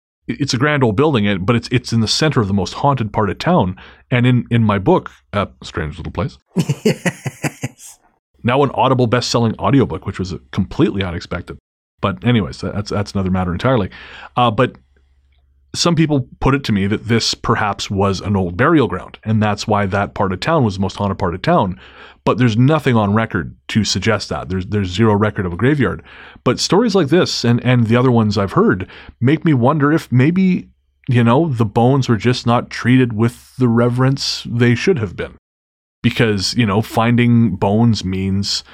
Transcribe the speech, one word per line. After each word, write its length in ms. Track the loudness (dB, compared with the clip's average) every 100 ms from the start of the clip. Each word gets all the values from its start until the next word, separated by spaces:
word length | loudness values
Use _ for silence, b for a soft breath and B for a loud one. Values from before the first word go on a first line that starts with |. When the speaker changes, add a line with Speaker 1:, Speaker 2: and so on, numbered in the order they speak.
| _ _ -10
Speaker 1:
I-, 60 | -6
it's 140 | -4
a 40 | 0
grand 240 | 0 2
old 140 | 2 2
building, 300 | 2 2 0
eh, 80 | 0
but 180 | 0 -2
it's, 120 | 0
it's 220 | -4 -2
in 80 | 0
the 80 | 0
center 320 | 0 0 0
of 80 | 0
the 60 |
most 200 | 0 -2
haunted 380 | -2 0 0 -2
part 180 | -2 -2
of 80 | -2
town. 380 | 0 2 0 -4 B B B
And 160 | 0 2
in, 200 | 2 2
in 120 | 2
my 140 | 2 2
book, 320 | 2 0 0 -12 _
uh, 140 | -4 -4 -8
Strange 340 | -12 -8 -8 -8
Little 160 | -10
Place, 260 | -6 -6 -8 _ -4
Speaker 2:
<laughs> 280 | -4 -2
Yes. 1160 | -2 -2 -4 -6 -10 -8 -8 -8 -12 -14 -20 -20 _ _ _ _
Speaker 1:
now 200 | -2 2
an 80 | 0
Audible 340 | 2 2 4 2
best-selling 520 | 0 0 0 0 0
audiobook, 480 | 2 4 2 -2 -8
which 120 | -8
was, 140 | -8
uh, 60 | -8 -8
completely 500 | -4 -4 0 0 0
unexpected. 560 | -6 -6 -8 -10 -10 -16 _ _ _ _
But 240 | -4 -2
anyways, 360 | 0 0 0 -6
that-, 140 | -8
that's, 160 | -8 -6
that's 220 | -4 -4
another 180 | -4 -2
matter 220 | -2 -2
entirely. 380 | -2 0 0 -2 B B B B -2
Uh, 140 | 0
but 260 | 2 -2 -2 _ _ _ _ _ _ _ _ _
some 200 | -4 0
people 320 | 2 2 0 -4 -4
put 140 | 0
it 100 | 0
to 80 | 0
me 140 | -2 0
that 180 | -4 -2
this 260 | -2 -2
perhaps 560 | -4 -4 -2 -2 -4 -6
was 300 | -2 -2 -2
an 160 | -2 -2
old 200 | -2 0
burial 320 | 2 2 2
ground, 300 | -4 -12 -12
and 180 | -2 0
that's 240 | 0 -2 -2
why 180 | -2 0
that 280 | -2 -4
part 180 | -2 -4
of 80 | -4
town 240 | -2 0
was 100 | 0 0
the 40 |
most 160 | -4 -4
haunted 220 | -4 -4
part 160 | -4
of 80 | -4
town. 360 | 0 0 0 -4 B B B B
But 140 | -2 0
there's 180 | 2 4
nothing 400 | 2 2 2 0
on 180 | 2
record 400 | 0 0 -4 -6 -10 -6
to 160 | -2
suggest 440 | -2 -2 -2 -2 -4
that. 180 | -10 -6
There's, 180 | -6 -4
there's 220 | -4 -2
zero 260 | 0 2
record 300 | 2 0 -2 -6
of 60 |
a 40 | -2
graveyard. 460 | 0 2 0 -4 -12 B B B
But 140 | -4 -2
stories 340 | 0 2 2
like 140 | 2 2
this 360 | 2 2 0
and, 180 | 0 0
and 220 | 2 2 4
the 100 | 4
other 140 | 4
ones 260 | 2 2 0
I've 140 | 0
heard 360 | 2 2 0 -4 B B B
make 240 | 0 2
me 80 | 2
wonder 380 | 2 2 2 2
if 180 | 0 0
maybe, 580 | 2 4 4 2 0 -4 _ _ _ -2
you 140 | 2
know, 240 | 4 2 2
the 160 | 0
bones 440 | -2 2 2 2 2
were 80 | 0
just 300 | 0 -2 0
not 240 | -2 -2
treated 420 | -4 2 4 2
with 420 | 2 -2 -2 -12 -2
the 120 | 0
reverence 800 | 2 2 2 0 0 -4 -8 -6
they 260 | 0 2
should 240 | 2 0 0
have 180 | -2 -8
been. 200 | -12 -14 _ _ _ _ _ _
Because, 520 | -2 0 0 0 -2
you 120 | 0 0
know, 160 | 0
finding 760 | 0 0 2 2 4 4 2 0
bones 480 | 0 2 2 2
means, 580 | -2 -4 -2 -2 -2 -6 -10